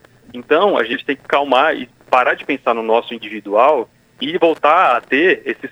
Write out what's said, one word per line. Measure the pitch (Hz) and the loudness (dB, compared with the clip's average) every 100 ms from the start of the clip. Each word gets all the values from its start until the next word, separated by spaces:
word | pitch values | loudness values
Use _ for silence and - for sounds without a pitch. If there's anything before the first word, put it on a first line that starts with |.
| _ _ _ | _ _ _
Então, | - - 151 202 127 | -10 -2 2 2 0
a | |
gente | 113 135 | -2 -6
tem | - 135 | -6 -8
que | |
calmar | - 143 143 127 156 139 | -2 -2 2 2 2 -2
e | 123 _ - | -8 _ 0
parar | 127 131 | 0 2
de | 175 | -2
pensar | - 135 127 | -6 -4 -2
no | 117 | -2
nosso | 113 113 - | 0 0 -2
individual | 120 107 107 104 104 139 143 107 _ _ - | -10 -12 -12 -2 2 2 2 -4 _ _ -12
e | 135 170 | -6 0
voltar | 165 151 147 170 165 120 | 0 2 2 4 2 0
a | |
ter | - 135 180 139 | -2 0 2 0
esse | 131 - 131 | -4 -10 -8